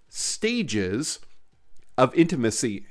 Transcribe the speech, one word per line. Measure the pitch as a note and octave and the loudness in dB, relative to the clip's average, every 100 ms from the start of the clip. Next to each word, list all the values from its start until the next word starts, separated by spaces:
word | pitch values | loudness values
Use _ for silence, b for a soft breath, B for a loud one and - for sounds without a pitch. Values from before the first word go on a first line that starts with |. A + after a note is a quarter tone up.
| - | -14
stages | - - - A3 A#3+ D3 G#2+ F#2 A2 D#3 - - - - - - - - - | -6 -4 0 0 0 0 0 0 -2 -2 -6 -12 -16 -18 -20 -16 -14 -6 2
of | C3 | 4
intimacy | F3 E3 D3+ A2 - B2 G2+ - | 6 4 4 0 2 -2 -2 -8